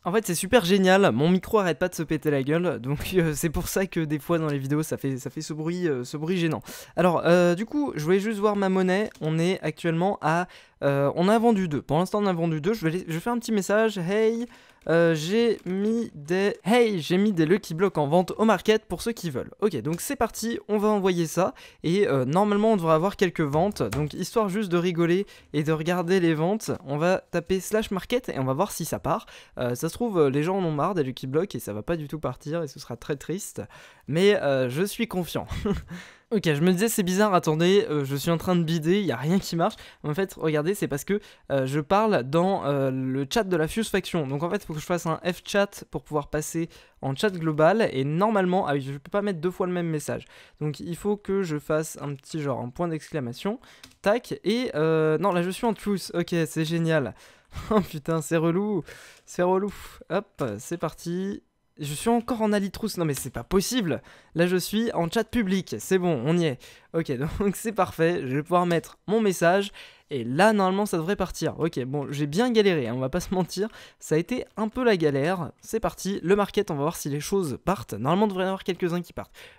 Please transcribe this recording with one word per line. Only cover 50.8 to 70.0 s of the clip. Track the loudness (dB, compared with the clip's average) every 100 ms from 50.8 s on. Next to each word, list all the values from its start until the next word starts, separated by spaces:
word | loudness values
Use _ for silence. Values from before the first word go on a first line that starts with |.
il | -10 -6
faut | -4 -4
que | -2 -2
je | -2 -4
fasse | -2 -2 -2 -8
un | -10
petit | -10 -8 -6
genre, | -4 -4
un | -6
point | -6 -4
d'exclamation. | -4 -6 -6 -6 -6 -6 -6 -12 -20 -20 _
Tac, | 0 0 -2 -6
et... | -2 -2 -2
Euh, | 0 2 2 2 2
non, | 2
là | 0
je | -2
suis | -2
en | -2
truth, | -2 -2 -4 -4
ok, | -4 -2 -2 -2
c'est | -2 -2
génial. | 0 2 0 0 -8 -20 -20 _
<laughs> | -14 0
Oh | 2
putain, | 2 -6 -4 -4
c'est | 0 2
relou, | 2 2 0 -2 -6 -16 -20 -20
c'est | _ 0
relou. | 2 2 0 -8 -18 -20 -6
Hop, | -6 -6 -6 -6 -6
c'est | -8 -6
parti. | -6 -6 -6 -4 -4 -8 -14 _ _ -10
Je | -8
suis | -2 2
encore | 0 0 -2
en | 0
alitrousse, | 0 -2 -4 -6 -2
non |
mais | -2
c'est | -2 -6
pas | -10
possible. | 0 0 2 0 0 -2 -6 -20 _
Là | 0 2
je | 2
suis | 0 0 0
en | 0 0
chat | 0
public, | 0 -2 0 0 -2 -8
c'est | 0 2
bon, | 2 0 2
on | 2
y | 2
est. | -2 -12 -20 _
Ok, | -4 -2
<laughs> | -4 -4 0
donc | -2
c'est | 0 -4
parfait, | -2 -2 2 0 0
je | -2
vais | -4
pouvoir | 0 0 2
mettre | 0 -2 -12 -2
mon | 0
message. | 2 2 4 4 0 -10 -20 -20